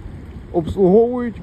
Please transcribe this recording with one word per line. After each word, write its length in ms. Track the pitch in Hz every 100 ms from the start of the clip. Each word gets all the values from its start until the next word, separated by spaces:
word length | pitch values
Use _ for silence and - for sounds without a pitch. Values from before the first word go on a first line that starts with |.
| - - - - -
Обслуговують 840 | 175 156 190 180 208 240 247 240 -